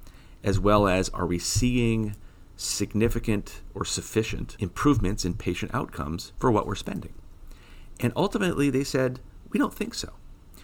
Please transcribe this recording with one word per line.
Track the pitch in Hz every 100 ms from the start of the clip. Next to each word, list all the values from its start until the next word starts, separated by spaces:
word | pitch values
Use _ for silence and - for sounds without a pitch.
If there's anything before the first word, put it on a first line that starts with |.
| - - - -
as | 104 98
well | 101 104 101
as | 92 92
are | - 85
we | 87
seeing | - - 123 123 117 113 107 101 - - - -
significant | - - 101 104 117 110 113 104 - - -
or | 98 -
sufficient | - - 110 110 - - -
improvements | 95 - 151 123 92 101
in | 90 98
patient | - 87 -
outcomes | 127 - - 71 85 - -
for | 131
what | 107 -
we're | -
spending?" | - - - - - - - - - - - -
And | 123 -
ultimately | 190 233 185 - 143
they | 131
said, | 139 135 127 127 - - -
"We | -
don't | 285
think | - -
so." | - - - - - - -